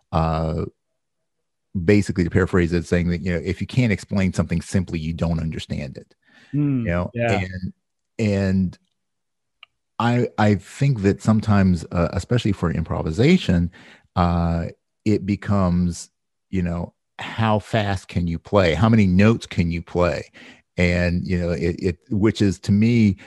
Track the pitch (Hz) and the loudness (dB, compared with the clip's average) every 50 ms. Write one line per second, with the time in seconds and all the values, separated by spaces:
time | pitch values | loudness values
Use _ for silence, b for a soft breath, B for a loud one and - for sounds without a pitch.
0 | b _ - 80 80 80 80 80 82 80 82 85 85 - - _ _ _ _ _ | b _ -2 -2 0 0 -2 -2 -2 -2 -4 -4 -6 -8 -10 _ _ _ _ _
1 | _ _ _ _ _ _ _ _ _ _ _ _ _ _ - 98 82 87 104 104 | _ _ _ _ _ _ _ _ _ _ _ _ _ _ -8 -2 2 4 4 4
2 | 95 - 82 92 87 80 - 95 92 87 - 92 90 80 87 85 78 - 90 87 | 4 2 0 -2 -2 0 2 2 0 2 2 2 2 2 0 -2 -2 0 0 0
3 | 85 87 87 82 90 92 87 82 69 92 - - 101 - - 131 123 113 98 - | 0 0 -2 -2 -2 -4 -4 -4 -4 -4 -6 -6 -8 -4 -2 0 0 0 0 -2
4 | - - 101 101 95 90 - - 85 - 87 85 - - - 98 85 - 87 82 | -4 -6 -2 -2 0 0 0 -2 -2 -2 -2 -4 -4 -2 -2 -4 -2 -2 -6 -6
5 | 78 80 82 82 85 82 82 80 80 80 78 73 - - 71 67 73 69 - - | -6 -6 -4 -4 -2 -2 -2 -2 -4 -6 -6 -8 -8 -8 -8 -8 -8 -10 -12 -16
6 | - - _ _ b b b b b b - 147 147 143 135 127 117 87 85 87 | -18 -20 _ _ b b b b b b -4 -2 -2 0 -2 -2 -2 -2 -2 -2
7 | 90 - - 117 117 117 113 104 92 92 92 92 92 - - _ _ _ _ _ | -4 -4 -4 -4 -2 0 0 -2 -4 -6 -8 -10 -10 -10 -12 _ _ _ _ _
8 | _ _ _ - 110 104 101 98 196 190 185 95 92 87 - - _ _ _ _ | _ _ _ -4 -2 0 0 0 0 0 0 0 0 -2 -4 -10 _ _ _ _
9 | _ _ _ _ _ _ _ _ _ _ _ _ - _ _ _ _ _ _ - | _ _ _ _ _ _ _ _ _ _ _ _ -20 _ _ _ _ _ _ -4
10 | 113 120 120 123 120 - - - 107 104 104 92 - - - - 139 139 131 107 | -2 0 0 0 -2 -2 0 0 2 2 2 0 -2 -8 -6 -2 0 0 0 2
11 | 95 98 95 - - 110 107 110 - 107 104 101 95 92 90 82 - - - 90 | 2 0 0 2 0 0 2 2 2 2 2 4 4 4 2 0 -2 -4 -2 -2
12 | 85 - - 92 - - 120 123 - 101 95 - 90 85 73 82 82 - - 78 | -2 0 -2 -4 -4 -2 -2 0 0 -2 -2 0 -2 -2 -2 -4 -4 -4 -6 -4
13 | - 78 78 95 123 156 185 180 - - 92 87 85 87 b b b b b b | -4 -4 0 2 4 4 4 4 2 2 2 2 0 -2 b b b b b b
14 | b b _ 95 87 87 85 85 85 85 85 85 85 - - _ _ _ _ _ | b b _ 0 0 2 2 0 0 0 -2 -2 -4 -6 -10 _ _ _ _ _
15 | _ 107 104 - 98 98 101 92 - - 104 101 95 90 87 90 90 87 85 - | _ -2 -2 0 0 -2 -4 -4 -2 -2 0 2 2 2 2 2 0 -2 -2 -6
16 | - - _ _ _ _ _ _ _ _ - 92 87 85 85 85 85 - - _ | -12 -18 _ _ _ _ _ _ _ _ -4 -4 -4 -4 -4 -6 -8 -10 -14 _
17 | _ _ _ - - - - - 113 110 107 104 - - - 113 101 101 98 95 | _ _ _ -14 -14 -10 -6 -2 0 0 0 0 -2 -2 -2 -2 0 -2 -4 -4
18 | - - - 92 87 85 82 80 - - - 101 92 82 76 78 101 113 117 110 | -6 -6 -6 -4 -4 -4 -4 -6 -6 0 2 2 4 4 4 4 4 4 6 6
19 | 101 92 90 95 104 110 117 113 - - - - 85 85 82 85 - - - 87 | 4 4 4 6 6 6 4 2 -2 -6 -4 -2 -2 -2 -2 -6 -8 -6 -2 0
20 | 87 82 71 - - - B B B B B B B _ _ - 90 87 87 87 | 0 0 0 -4 -8 -12 B B B B B B B _ _ 0 0 2 2 0
21 | 87 87 87 90 - - 92 87 87 85 - - - 87 85 - - 92 82 - | 0 0 -2 -2 -2 -2 -2 -2 -2 -2 -2 -2 -2 -4 -4 -2 -4 -4 -4 -6
22 | _ _ 117 101 101 113 - - 110 98 87 - - - 101 104 110 117 120 117 | _ _ -4 0 0 0 2 2 0 0 0 -2 0 0 2 4 4 4 4 4
23 | 110 101 90 b b | 4 4 2 b b